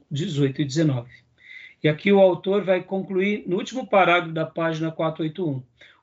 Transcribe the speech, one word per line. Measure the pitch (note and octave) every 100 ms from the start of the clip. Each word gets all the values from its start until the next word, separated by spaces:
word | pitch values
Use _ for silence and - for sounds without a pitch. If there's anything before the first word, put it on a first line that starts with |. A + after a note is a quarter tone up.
| -
dezoito | C#3+ F3+ C#3+ C#3 C3+
e | C#3+
dezenove. | C#3 D#3 C3 A#2+ - _ _ - - - _
E | D3+
aqui | D3+ G3
o | G3+
autor | F#3+ E3+ F#3+ G3
vai | F3+ F#3
concluir | F3+ F#3+ F#3+ F#3+ G3 G#3 -
no | F3+
último | C4 A#3+ A3
parágrafo | G3+ F3 F3 E3
da | E3 D#3
página | - E3 D#3+ D#3+
quatro | D#3+ D#3+ D#3
oito | D#3 D#3 F3
um. | C3 - _ - _